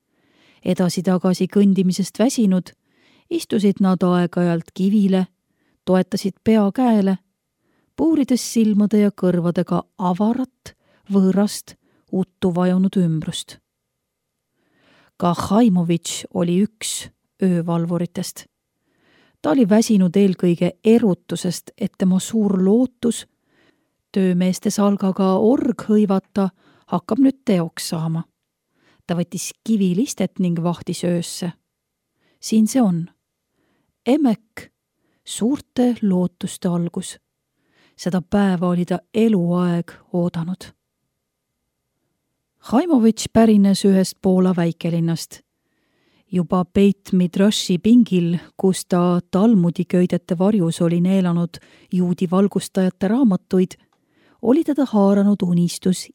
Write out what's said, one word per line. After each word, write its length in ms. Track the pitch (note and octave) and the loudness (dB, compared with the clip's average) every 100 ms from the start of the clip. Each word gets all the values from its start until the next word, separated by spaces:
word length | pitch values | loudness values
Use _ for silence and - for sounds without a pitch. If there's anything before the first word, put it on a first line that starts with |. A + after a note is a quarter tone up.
| _ _ _ _ _ _ | _ _ _ _ _ _
Edasi-tagasi 840 | - F3+ F3+ F#3 F3+ F3+ F#3 F3+ F#3 | -4 -2 -2 -2 0 0 0 0 0
kõndimisest 680 | G#3 G3+ F#3+ F#3 F3+ F#3 - | 2 4 4 0 -2 -4 -2
väsinud, 520 | A#3+ - G#3 F#3 - - _ _ _ _ - | -2 0 0 0 -4 -16 _ _ _ _ -8
istusid 500 | E4+ - A3+ G3+ - | -8 -4 0 0 2
nad 220 | F#3+ F#3 | 0 2
aeg-ajalt 640 | F3+ F3+ F3 - F3 E3 - | 2 2 0 0 -2 -2 -6
kivile, 520 | - F#3+ G#3+ G3 F#3 F3+ _ _ _ _ _ - | -4 0 2 2 0 -2 _ _ _ _ _ -2
toetasid 500 | F#3 F#3 G3+ G3 - | 0 0 -4 -6 -4
pea 240 | A3 A3 G3 | 0 2 2
käele, 420 | A3 B3+ A3 F#3+ F#3 _ _ _ _ _ _ _ - | 0 0 2 0 -2 _ _ _ _ _ _ _ -2
puurides 480 | D#4+ D#4 B3+ B3 - | 0 0 0 -2 -2
silmade 480 | A#3 A3 G3+ G#3 G#3 | 0 2 2 2 2
ja 100 | G3+ | 0
kõrvadega 680 | - F3+ F3 E3+ E3+ E3+ F3 - - | 0 0 0 0 -2 -2 -4 -6 -6
avarat, 760 | F#3 F3+ G#3 B3+ B3+ _ - - _ _ - | -4 -2 -2 -2 -6 _ -20 -20 _ _ -2
võõrast, 680 | G3 F#3+ F#3 G#3 - - - _ _ - | 2 2 2 -2 -4 -16 -20 _ _ -8
uttu 400 | F#3 F#3 - F#3+ | -6 -6 -4 -4
vajunud 460 | F3 F3+ F#3 F#3+ G3 | 0 0 0 0 0
ümbrust. 560 | E3+ D#3+ E3+ - - - _ _ _ _ _ _ _ _ _ _ _ _ _ _ _ - | -2 -2 -6 -10 -14 -20 _ _ _ _ _ _ _ _ _ _ _ _ _ _ _ -4
Ka 160 | F3 | -2
Haimovitš 920 | E3+ - G3+ A#3+ F3+ E3+ E3+ - - - | -2 0 2 4 2 0 -2 -4 -12 -8
oli 260 | F#3 F3 F3 | -4 -2 0
üks 460 | G#3 - - - - _ _ - | -2 -4 -10 -10 -12 _ _ -4
öövalvuritest. 1040 | F#3+ F3 E3+ E3+ E3+ F3 F3 - F3+ - - _ _ _ _ _ _ _ _ _ | -2 0 -2 -2 -2 -4 -4 -8 -10 -12 -20 _ _ _ _ _ _ _ _ _
Ta 140 | D4 C#4+ | -2 2
oli 100 | G3 | 4
väsinud 480 | G#3+ A#3 G#3 F3+ G3 | 4 4 2 2 2
eelkõige 600 | G3 F3 F3+ E3+ F3 - | 2 2 0 0 -2 -2
erutusest, 880 | G#3+ A3+ A3 E3+ - E3 F#3 - - - | 2 4 2 -2 -6 -8 -6 -8 -12 -10
et 140 | G3+ - | -8 -2
tema 220 | F#3 F#3 | 0 0
suur 340 | - A3+ G3+ F#3+ | -2 -2 0 0
lootus, 640 | F#3+ A3+ B3+ - A#3+ - - _ _ _ _ _ _ _ _ | 2 2 0 -2 -4 -4 -10 _ _ _ _ _ _ _ _
töömeeste 580 | G3+ F#3 F3 F#3 F3+ G#3 | -2 0 0 0 -2 -4
salgaga 640 | G3+ G3+ G3 F#3+ F#3 F#3+ F#3+ | 0 0 0 -2 0 0 2
org 500 | G#3+ D4 - - - | 2 2 -2 -4 0
hõivata, 600 | G#3+ G#3 F#3+ - - F#3+ - _ _ - | 0 2 -2 -4 -4 -4 -6 _ _ -8
hakkab 320 | F3 - A3+ | -6 -4 0
nüüd 240 | C4+ - | 0 0
teoks 440 | - F3+ E3 - - | -2 -2 -2 -8 -8
saama. 340 | E3+ D#3+ D#3+ - _ _ _ _ _ _ _ - | -6 -4 -6 -8 _ _ _ _ _ _ _ -6
Ta 100 | E3+ | -4
võttis 320 | E3+ F#3 - - | -4 -8 -12 -10
kivilistet 760 | - A3 F#3+ F3 C#4+ - F#3 - | -2 0 0 0 -2 -4 -6 -2
ning 220 | F3+ E3+ | -2 -2
vahtis 400 | E3+ E3 - E3+ | -4 -4 -8 -6
öösse. 480 | F3 F3 - - F3+ - _ _ _ _ _ _ _ _ | -4 -4 -6 -10 -10 -12 _ _ _ _ _ _ _ _
Siin 280 | - A3 G#3+ | -2 0 2
see 120 | C4 | 2
on. 240 | G#3+ E3+ E3+ _ _ _ _ _ _ _ _ _ - | 0 0 -6 _ _ _ _ _ _ _ _ _ -2
Emek, 640 | D4 C4+ G3+ _ - - _ _ _ _ _ | 0 0 -2 _ -20 -20 _ _ _ _ _
suurte 720 | - - A3 C#4+ - - B3 A3+ | -14 -6 -4 -4 -6 -2 -2 0
lootuste 640 | G#3 F3+ F3 - F#3 - F#3 | 0 0 -2 -6 -12 -6 -4
algus. 480 | F3 E3+ F#3+ - - _ _ _ _ _ _ _ - | -4 -4 -8 -12 -16 _ _ _ _ _ _ _ -10
Seda 240 | F3+ F3+ | -4 -4
päeva 460 | - G3+ G3+ F3 F3+ | -2 0 0 0 -2
oli 180 | F3 F3 | -2 -2
ta 140 | F3+ - | -6 -6
eluaeg 800 | - A3+ G3+ E3+ F3+ F3+ E3+ - - _ | 0 2 2 0 0 0 -2 -6 -14 _
oodanud. 580 | F3 F3 E3+ E3 F#3+ - _ _ _ _ _ _ _ _ _ _ _ _ _ _ _ _ _ _ _ - | -4 -4 -4 -8 -10 -14 _ _ _ _ _ _ _ _ _ _ _ _ _ _ _ _ _ _ _ -2
Haimovitš 560 | A#3 F4 C4+ A3+ G#3+ - | 0 2 2 2 0 -2
pärines 500 | A3 A3+ G#3 G3 F#3+ | 2 4 6 4 2
ühest 360 | G3 F#3+ F#3 - | 2 2 0 -2
Poola 320 | F#3+ F#3 F#3 F3 | 0 2 2 0
väikelinnast. 840 | E3+ E3 E3+ E3+ E3 E3 - - _ _ _ _ _ _ _ _ - | -2 -4 -4 -2 -2 -4 -8 -18 _ _ _ _ _ _ _ _ -8
Juba 320 | F3+ D#3 F#3+ | -4 -2 -2
Beit 480 | F3 G3+ G3+ - - | 0 2 2 2 -2
Midrashi 640 | F3+ F3+ G3 G3+ - - F3 | 0 0 2 2 0 -2 0
pingil, 600 | G#3+ B3 G#3 F#3 E3+ F3 - - | 4 4 4 2 0 -4 -8 -2
kus 300 | F#3+ F#3 - | -2 -2 -2
ta 340 | F3 F3 F3 - | 0 2 0 -2
Talmudi 540 | F#3 A3+ G#3+ E3+ - | 0 4 4 2 -2
köidete 540 | E3+ F3+ F3+ F3 - E3+ | -2 0 0 -2 -4 -2
varjus 420 | F#3+ A3 E3 - | 0 0 0 0
oli 200 | E3+ F3 | 0 0
neelanud 580 | F3+ G3 F3+ E3+ E3+ - _ _ - | 0 0 0 -2 -4 -8 _ _ -6
juudi 380 | F3+ F3+ F3+ F3+ | -2 -2 -2 0
valgustajate 800 | F#3 G3+ G3 - - F#3 - A3 | 2 0 -2 -4 -2 -2 -2 -2
raamatuid, 680 | A#3+ B3 F3+ - F#3 F#3 - _ _ _ _ _ _ | 2 2 0 0 0 0 -4 _ _ _ _ _ _
oli 220 | A3 D4 | 0 0
teda 220 | D#4 C#4+ C4 | 0 -2 0
haaranud 560 | G#3+ G3 G3+ G3+ G3+ | 2 2 4 2 0
unistus 640 | F3+ F3 F3 - F#3 F3+ - | 0 0 0 -2 -4 -4 -6